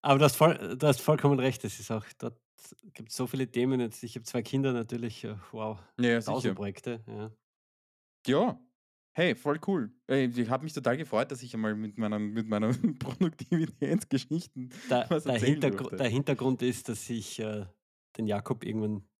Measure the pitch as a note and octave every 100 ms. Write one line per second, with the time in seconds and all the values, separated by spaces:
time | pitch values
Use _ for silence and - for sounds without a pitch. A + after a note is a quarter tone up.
0 | D3 C#3 D3 - D#3 D#3 F#2 B2 D3+ C#3+
1 | - D#3 C#3+ C#3 B2+ B2 G#2+ - G#2+ A2+
2 | - - A#2+ A#2 _ _ - - G#3 -
3 | A2 - B2 C3 B2+ A#2+ B2+ B2+ A#2+ -
4 | A#2 B2 A#2 B2 G#2+ C3+ C3+ B2 A2+ B2
5 | A#2 A2 A2+ G#2 - A2+ A2 G#2 - -
6 | A#2+ A#2 G#2+ A#2 B2+ F#2+ G2+ F#2+ - A2+
7 | A2 G#2+ G#2+ G#2+ _ _ _ _ _ _
8 | _ _ - C#3 A#3+ - _ _ _ _
9 | _ - F3 - D3 D#3 D3+ F#3+ G#2 _
10 | - C3+ C3 A#2+ A2+ B2+ D#3 D#3 A#2+ C3
11 | D#3+ G#2+ A#2 C3+ B2 A2+ A2 G#2+ G#2+ G#2
12 | G#2+ G#2+ G#2 A2 A2 G#2 A2 B2+ A#3 C#3
13 | - - F3+ - - E3 E3 - C#3 F3+
14 | - C3+ - D#3+ - C3+ B2 - - B2
15 | B2 E3 D3+ A#2+ B2 D3+ C#3 G2 B2+ F#2+
16 | B2 A#2+ C#3 C#3 B2+ B2+ B2 A#2 - A2
17 | - A#2 G2+ - A2 G#2+ F#2 _ _ _
18 | _ - A2 G2+ - A2+ - A2 G#2+ G#2
19 | -